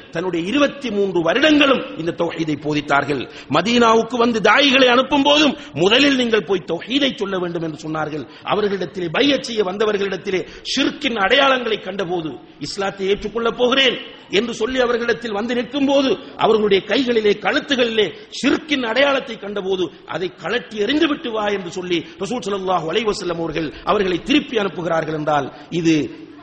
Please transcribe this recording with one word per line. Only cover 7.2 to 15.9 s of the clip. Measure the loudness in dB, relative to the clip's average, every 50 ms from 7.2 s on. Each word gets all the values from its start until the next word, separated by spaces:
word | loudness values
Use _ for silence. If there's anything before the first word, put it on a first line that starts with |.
| -4 -4 -4 -4
வேண்டும் | -4 -4 -4 -4
என்று | -4 -6 -6 -8 -8 -6
சொன்னார்கள். | -4 -4 -4 -4 -6 -8 -10 -12 -16 -10
அவர்களிடத்திலே | -4 -2 0 0 0 0 -2 -4 -6 -6 -6 -6 -6 -2
பையச் | 0 0 2 2 2 0
செய்ய | -2 -2 -2 -2
வந்தவர்களிடத்திலே | -2 0 -2 0 0 0 0 0 -2 -2 -4 -4 -4 -2 -2 -2 -4 -6 -12 -14
ஷிர்கின் | -10 -4 -2 0 0 0 -2 -4 -4 -4 0
அடையாளங்களை | 0 2 4 4 4 4 4 2 2 0 -2 -2 -2
கண்டபோது, | -4 -6 -6 -4 -4 -2 -2 -4 -4 -6 -8 -12 -16 -20 -14 -12
"இஸ்லாத்தை | -10 -8 -6 -4 -4 -4 -4 -2 0 0
ஏற்றுக்கொள்ளப் | 0 0 -2 -4 -4 -2 -2 -2 0
போகிறேன்" | 2 2 2 2 2 0 0 -2 -2 -6 -14 -20 -20 -6 -2
என்று | 0 0 0 0 -2
சொல்லி | -4 -4 -2 0 0
அவர்களிடத்தில் | 2 2 0 0 0 -2 -2 -2 -4 -4
வந்து | -4 -4 -2 -2 -2
நிற்கும் | -2 -4 -4 -2 0 2
போது, | 2